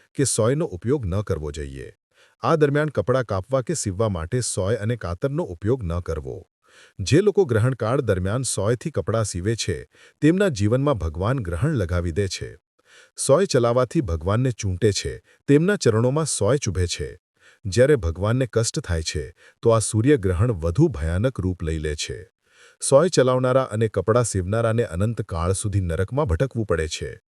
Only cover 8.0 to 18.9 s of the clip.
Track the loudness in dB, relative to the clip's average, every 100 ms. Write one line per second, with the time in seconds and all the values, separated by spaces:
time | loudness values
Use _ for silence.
8 | 0 0 -2 -4 -4 -2 -2 -2 -4 -6
9 | -2 -2 -2 -4 -4 -4 -4 -6 -10 _
10 | -20 _ 2 4 2 0 0 2 0 0
11 | -2 -2 -2 -2 -4 -2 0 0 0 -2
12 | -2 -2 -4 -6 -12 -16 _ _ _ -20
13 | _ -4 2 4 4 2 2 2 2 0
14 | -2 -2 0 0 0 -2 -4 0 0 0
15 | -4 -8 _ _ 4 4 4 2 2 2
16 | 2 0 -2 0 0 0 -2 -2 -2 -4
17 | -10 -12 _ _ _ _ -2 4 6 4
18 | 0 -2 0 0 0 0 -2 -4 -4